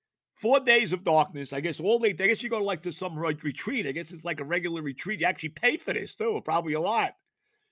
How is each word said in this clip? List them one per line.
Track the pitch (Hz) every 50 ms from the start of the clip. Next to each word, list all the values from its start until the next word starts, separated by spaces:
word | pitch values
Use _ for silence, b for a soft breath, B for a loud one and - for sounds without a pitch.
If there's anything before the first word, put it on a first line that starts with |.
| _ _ _ _ _ _ _
four | - - 226 269 277
days | 254 247 233 240 233 160
of | 175 175 185
darkness, | 170 156 156 147 - - 143 139 131 139
I | 139
guess | 151 170 143 -
all | 156 202 233 233
they, | 233 214
I |
guess | 175 160 190 208 226 220
you | 240 226
go, | 233 214
like, | 202 196 190 160
to | - 180
some, | 156 - 185 180 160
like, | 151 165 160 156 156 -
retreat. | 151 - - - 226 277 240 175
I | 139
guess | 139 165 165 165
it's | 180 160 156
like | 170 160 143
a | 143
regular | 143 170 180 170 175 165 165
retreat. | 151 143 135 - - 196 214 165
You | 160
actually | 180 185 - 165 156
pay | 156 - 226 254 294 -
for | - - 156
this | 120 - - -
too, | - 214 233 202 127 -
probably | - 160 170 165 160 147
a | 156
lot. | 170 196 233 220 180 - - _ _ _ _ _ _ _ _ _ _ _